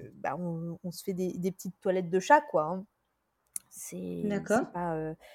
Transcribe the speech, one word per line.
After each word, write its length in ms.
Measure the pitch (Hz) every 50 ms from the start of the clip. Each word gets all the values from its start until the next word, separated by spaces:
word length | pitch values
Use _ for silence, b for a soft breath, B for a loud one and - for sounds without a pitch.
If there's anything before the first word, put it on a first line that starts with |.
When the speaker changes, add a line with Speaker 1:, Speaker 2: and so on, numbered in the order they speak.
| - - -
Speaker 1:
bah, 200 | - - - 135
on, 420 | 165 180 175 165 165 170 170 165 -
on 100 | - 180
se 120 | 170 - -
fait 100 | - 190
des, 200 | 175 185 180 -
des 180 | 180 175 190
petites 280 | 175 - - 190 - _
toilettes 280 | - 202 185 185 185 165
de 100 | 180 185
chat, 220 | 185 - 294 302
quoi, 220 | 294 - - 165 151
hein. 220 | 156 180 190 202 - _ _ _ _ _ _ _ _ _ _ _ _ - - - _
C'est, 540 | - - - - - 180 185 180 180 170 170
Speaker 2:
D'accord. 360 | 208 202 196 160 - 202 240
Speaker 1:
c'est 120 | 285 -
pas, 240 | - 175 175 175 160
euh, 180 | 156 156 156 160 B B B B